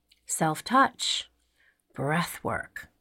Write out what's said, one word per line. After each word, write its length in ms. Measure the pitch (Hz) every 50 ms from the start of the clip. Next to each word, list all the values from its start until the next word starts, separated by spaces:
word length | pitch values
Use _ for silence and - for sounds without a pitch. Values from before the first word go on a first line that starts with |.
| _ _ - _ _
self-touch, 1040 | - - - 170 160 156 - - - 220 262 269 233 - - - - - - - - _ _ _ _ _ _ _ _ _ _ _ _ -
breath 460 | - 135 139 156 170 170 - - - -
work, 460 | - 110 - - - - - - - _ _